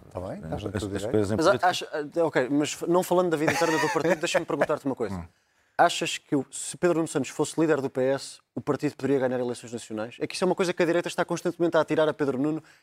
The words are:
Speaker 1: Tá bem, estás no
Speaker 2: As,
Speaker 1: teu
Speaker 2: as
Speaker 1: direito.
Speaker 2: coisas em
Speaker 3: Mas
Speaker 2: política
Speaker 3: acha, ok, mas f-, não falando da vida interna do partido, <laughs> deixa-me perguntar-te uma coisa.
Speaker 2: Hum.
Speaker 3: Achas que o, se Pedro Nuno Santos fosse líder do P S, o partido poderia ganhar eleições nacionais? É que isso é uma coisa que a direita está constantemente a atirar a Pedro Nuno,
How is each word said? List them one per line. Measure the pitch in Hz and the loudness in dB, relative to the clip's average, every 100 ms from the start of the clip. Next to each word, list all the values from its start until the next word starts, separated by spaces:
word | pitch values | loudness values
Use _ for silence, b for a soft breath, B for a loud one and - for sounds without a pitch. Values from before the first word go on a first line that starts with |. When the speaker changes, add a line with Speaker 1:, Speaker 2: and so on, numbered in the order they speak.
| - | -14
Speaker 1:
Tá | 92 | -10
bem, | 92 170 | -10 -10
estás | 160 | -8
no | - | -8
Speaker 2:
As, | |
Speaker 1:
teu | 101 98 | -6 -4
Speaker 2:
as | |
Speaker 1:
direito. | 98 98 104 | -4 -4 0
Speaker 2:
coisas | 107 98 | 0 2
em | 110 | 2
Speaker 3:
Mas | 165 | 4
Speaker 2:
política | 196 180 | 4 2
Speaker 3:
acha, | - 170 156 147 170 | 0 -6 -6 -4 0
ok, | 160 160 127 | 2 2 2
mas | 143 143 | 2 0
f-, | - - | -4 2
não | 175 | 2
falando | 180 180 180 | 4 2 2
da | 156 | 2
vida | 156 | 2
interna | 147 165 160 | 2 2 2
do | 156 | 0
partido, | 165 160 180 | 0 2 0
<laughs> | |
deixa-me | 165 175 165 | 2 0 0
perguntar-te | 147 147 147 139 | 0 0 0 -2
uma | 123 | -4
coisa. | 110 95 | -4 -4
Speaker 2:
Hum. | 85 _ _ _ _ - | -8 _ _ _ _ 2
Speaker 3:
Achas | 170 - 165 - | 2 4 -4 -6
que | - 147 | -2 -2
o, | 131 | -2
se | - - - | -10 -12 -2
Pedro | 180 165 | 2 2
Nuno | 160 | 0
Santos | 156 127 | -2 -4
fosse | - 147 - | -2 -2 0
líder | 160 147 | 2 2
do | 131 | 0
P | - | 0
S, | 127 135 - - _ - | 0 0 -4 -16 _ -8
o | |
partido | - 147 147 - | -4 -2 -2 -4
poderia | 131 139 | 0 2
ganhar | 127 127 | 2 0
eleições | 123 120 120 | -4 -6 -10
nacionais? | 117 - 110 113 - | -12 -8 -8 -8 -8
É | 151 | -8
que | |
isso | - | -2
é | 185 | 0
uma | 170 | 2
coisa | 180 | 0
que | 175 | 2
a | 165 | 2
direita | 170 170 | 2 0
está | - 170 | -4 -2
constantemente | 170 180 165 170 160 | -2 -4 0 2 2
a | |
atirar | 147 151 156 | 2 2 2
a | |
Pedro | 143 143 127 | 2 -2 0
Nuno, | 147 156 b b | -2 -4 b b